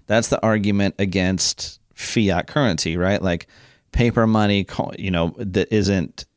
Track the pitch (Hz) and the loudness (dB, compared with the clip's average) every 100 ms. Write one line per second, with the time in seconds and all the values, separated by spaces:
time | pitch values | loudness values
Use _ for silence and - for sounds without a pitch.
0 | - 110 117 120 110 110 101 101 98 - | -2 0 0 0 0 0 0 0 0 0
1 | 98 95 92 95 - - - - _ - | -2 0 0 0 -2 -4 -10 -16 _ -12
2 | - 120 101 87 - 156 127 80 - 85 | -4 0 2 0 -2 0 0 0 -2 0
3 | 90 101 92 85 - - - _ _ - | 0 0 0 -2 -4 -20 -20 _ _ 0
4 | 120 117 113 110 104 101 92 - - - | 2 2 2 4 2 2 -2 -6 -8 -6
5 | 98 87 82 - 104 95 - 107 98 95 | -2 0 0 -2 -4 -2 0 2 2 0
6 | 80 - - | -2 -8 -20